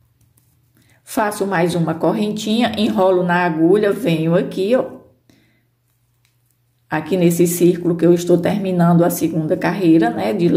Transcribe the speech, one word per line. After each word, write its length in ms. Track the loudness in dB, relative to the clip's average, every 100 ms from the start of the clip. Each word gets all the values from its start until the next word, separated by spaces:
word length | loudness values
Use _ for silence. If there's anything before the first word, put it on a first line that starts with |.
| _ _ _ _ _ _ _ _ _ _
Faço 440 | -10 -4 -4 -4 -4
mais 260 | 0 0
uma 220 | 0 -2 -2
correntinha, 800 | -2 0 -4 -4 -4 -2 -2 0
enrolo 460 | -2 2 2 2
na 200 | 2 0
agulha, 480 | 0 0 2 4 2
venho 440 | -2 -2 -2 0 0
aqui, 400 | -2 -4 -2 -2
ó. 220 | -2 -12 -20 _ _ _ _ _ _ _ _ _ _ _ _ _ _ _ _ _ -10
Aqui 300 | -8 -4 0
nesse 300 | 2 2 0
círculo 500 | 2 2 2 -2 0
que 80 | 2
eu 80 |
estou 240 | 2 2 0
terminando 640 | 0 -2 -2 0 4 4
a 60 | 2
segunda 480 | 0 -2 -2 -2 -2
carreira, 540 | -2 0 2 4 2
né, 200 | -2 -4
de, 160 | 0 0